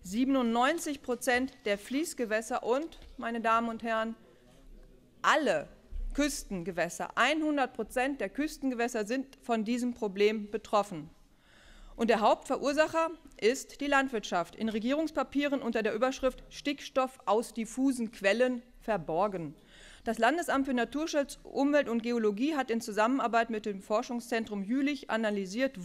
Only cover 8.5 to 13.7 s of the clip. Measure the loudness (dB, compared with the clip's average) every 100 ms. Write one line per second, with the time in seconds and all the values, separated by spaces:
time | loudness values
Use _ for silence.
8.5 | -2 -4 0 -2 0 -2 -4 -4 -12 -2
9.5 | -2 0 -2 -2 -4 -6 2 2 2 -4
10.5 | -8 0 0 0 -6 -12 -18 -20 _ _
11.5 | -20 -20 -20 -20 -2 2 4 4 4 0
12.5 | -2 0 2 2 2 -2 -4 -18 0 0
13.5 | 0 -6